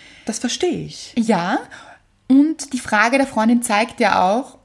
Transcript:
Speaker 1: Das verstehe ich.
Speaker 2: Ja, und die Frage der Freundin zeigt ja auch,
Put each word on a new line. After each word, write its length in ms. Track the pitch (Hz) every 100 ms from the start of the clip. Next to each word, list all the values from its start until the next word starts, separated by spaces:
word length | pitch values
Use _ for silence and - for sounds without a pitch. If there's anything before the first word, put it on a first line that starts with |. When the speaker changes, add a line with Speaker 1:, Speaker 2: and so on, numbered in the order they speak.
| - - -
Speaker 1:
Das 140 | 220
verstehe 460 | 240 - 359 202 151
ich. 280 | - - -
Speaker 2:
Ja, 420 | 226 190 175 254 - - - - _ _ -
und 440 | 269 302 311 -
die 80 | 247
Frage 380 | - 214 226 262
der 100 | 262
Freundin 340 | - 220 240
zeigt 380 | 240 208 233 -
ja 240 | 214 190
auch, 340 | 185 220 - -